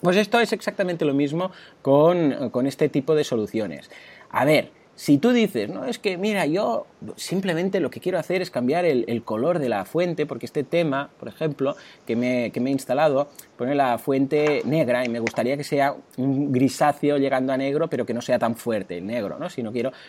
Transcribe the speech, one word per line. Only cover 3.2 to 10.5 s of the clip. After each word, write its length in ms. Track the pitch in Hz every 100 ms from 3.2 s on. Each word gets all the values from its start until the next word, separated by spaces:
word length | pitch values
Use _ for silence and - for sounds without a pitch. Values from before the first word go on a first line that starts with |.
soluciones. 680 | 143 117 104 110 101 71 - - - - -
A 140 | -
ver, 260 | 135 147 - - _ -
si 200 | - 143
tú 120 | 233
dices, 400 | 240 214 117 104
"No, 140 | 180
es 160 | 262 -
que, 180 | 202 180
mira, 260 | 208 202 147
yo 420 | 175 233 220 - _ -
simplemente 640 | - - 180 190 160 190 190
lo 100 | 131
que 120 | -
quiero 180 | 185 180
hacer 240 | - 185
es 80 | 175
cambiar 340 | 127 123 165
el, 200 | 175 127 113
el 160 | 117
color 380 | - 110 151 175
de 80 | 127
la 160 | 104
fuente, 420 | 92 160 180 151 151
porque 180 | 123
este 200 | 156